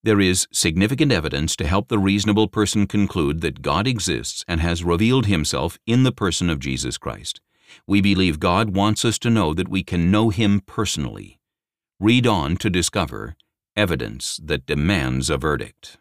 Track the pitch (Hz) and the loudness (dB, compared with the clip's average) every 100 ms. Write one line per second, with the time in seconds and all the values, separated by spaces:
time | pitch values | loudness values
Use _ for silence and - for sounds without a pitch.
0 | 110 104 95 92 - - 87 82 107 135 | 4 4 4 2 -2 -2 0 2 0 2
1 | 151 98 76 69 80 - 82 95 - 110 | 2 2 0 -2 -4 -2 0 0 0 0
2 | 98 101 101 104 104 - 104 107 101 104 | 2 2 2 2 2 0 0 2 0 2
3 | 101 87 71 80 80 69 69 76 123 117 | 0 0 -2 0 -4 -4 -2 -2 0 -2
4 | 92 65 58 - - 82 85 85 85 85 | -2 -4 -4 -12 -4 -2 0 -2 0 2
5 | 113 131 104 92 73 67 82 - - 120 | 4 2 2 0 0 -2 -4 -6 0 2
6 | 127 - 98 80 90 76 67 65 64 - | 2 0 -2 0 -2 -2 -4 -6 -6 -8
7 | - 50 - - _ _ _ - - 101 | -10 -10 -12 -14 _ _ _ -20 0 2
8 | 98 92 92 78 90 90 110 95 101 104 | 4 4 2 2 0 2 0 0 0 0
9 | 117 107 120 113 82 80 87 95 - 90 | -2 -2 0 2 2 -2 -2 -4 -2 0
10 | 85 104 113 92 107 101 - - 101 82 | 2 4 2 2 2 2 -2 -4 -4 -4
11 | 64 52 50 _ _ _ _ _ _ _ | -6 -8 -16 _ _ _ _ _ _ _
12 | 101 123 123 101 71 90 107 90 85 104 | 2 4 4 0 0 -2 0 0 0 -2
13 | 90 53 53 - _ _ _ - 101 73 | -4 -6 -12 -14 _ _ _ -2 0 0
14 | 57 60 - - 78 73 - 73 78 98 | -4 -8 -10 -10 -6 -6 -2 0 0 0
15 | 65 64 67 71 78 69 53 _ - - | 0 -2 -2 -2 0 -2 -6 _ -20 -20